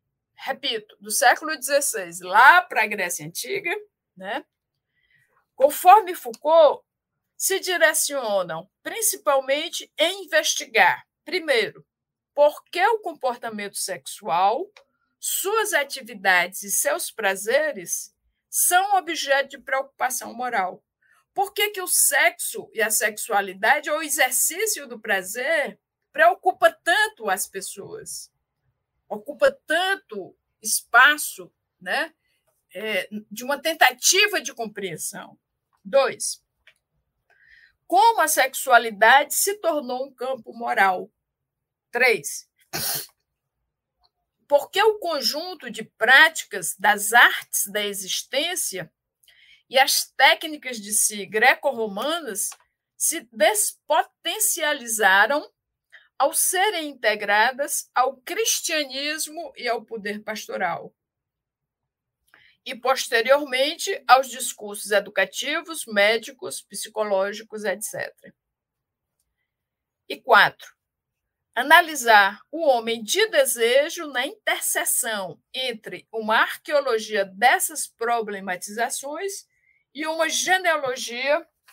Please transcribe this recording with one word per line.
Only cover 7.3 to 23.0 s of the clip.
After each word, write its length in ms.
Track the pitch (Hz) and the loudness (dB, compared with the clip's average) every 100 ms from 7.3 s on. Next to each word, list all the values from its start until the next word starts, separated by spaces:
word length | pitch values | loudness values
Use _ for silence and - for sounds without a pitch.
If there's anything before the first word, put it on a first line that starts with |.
| - | -8
se 220 | - 381 | -4 -2
direcionam 1080 | 370 339 320 320 - 277 220 196 170 160 185 _ | -2 2 2 2 -4 -4 -2 -2 -2 -8 -12 _
principalmente 1120 | 311 415 - - 294 269 262 294 339 - - - | -12 -4 -4 -2 0 0 0 -2 -4 -10 -12 -2
em 280 | 330 392 349 | -2 -2 -2
investigar, 800 | 320 320 - 285 220 175 123 - _ | -2 0 -4 -2 4 4 2 -8 _
primeiro, 600 | - 349 320 233 190 - _ _ _ _ _ | -6 -4 0 0 0 -8 _ _ _ _ _
por 300 | 277 294 294 - | 2 2 2 -8
que 180 | 349 | 0
o 160 | 415 440 | 2 2
comportamento 800 | 370 302 254 240 233 208 202 - | -4 -6 -6 -6 -8 -8 -8 -8
sexual, 880 | - 180 - - 202 170 196 262 381 - _ _ _ _ | -8 -10 -12 -12 -4 2 2 0 -6 -14 _ _ _ _
suas 540 | - - 370 453 415 | -6 -4 -2 0 0
atividades 880 | 311 277 269 220 202 196 180 180 - | -2 -2 -8 -14 -4 2 2 0 -6
e 80 | 196 | -6
seus 400 | - 277 339 - | -2 -2 -2 -6
prazeres 1040 | - 202 190 202 277 311 202 170 - - _ _ _ _ | -4 -4 -2 0 0 0 -6 -10 -10 -10 _ _ _ _
são 460 | - - 359 403 381 | -2 2 2 4 0
objeto 540 | 320 302 277 277 269 | 0 -6 0 0 0
de 100 | 269 | -10
preocupação 720 | 269 269 277 - 247 247 220 | -4 -4 -4 -6 -4 -4 -8
moral. 500 | 220 247 226 185 - _ _ _ _ _ | -8 -4 -2 -4 -6 _ _ _ _ _
Por 200 | - 392 | -4 -4
que 180 | - 427 | -2 -4
que 100 | 392 | -4
o 60 | 359 | -2
sexo 840 | - - 285 330 - - 208 - | 0 2 2 0 0 -8 -10 -10
e 80 | 220 | -4
a 100 | 214 | -2
sexualidade, 1000 | 220 | 0